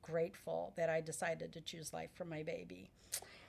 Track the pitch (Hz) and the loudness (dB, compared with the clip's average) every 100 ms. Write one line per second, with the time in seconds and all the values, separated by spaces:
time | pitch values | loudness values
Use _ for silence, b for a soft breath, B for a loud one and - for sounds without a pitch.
0 | - 165 165 - - 165 175 - 165 160 | 0 2 2 0 0 0 0 4 6 6
1 | 160 156 175 160 165 165 160 165 156 165 | 2 0 2 2 -2 -6 -8 -6 -4 -4
2 | 165 - 175 156 156 165 175 180 190 B | -4 -4 -4 -2 -2 -2 -4 -10 -12 B
3 | B B B B | B B B B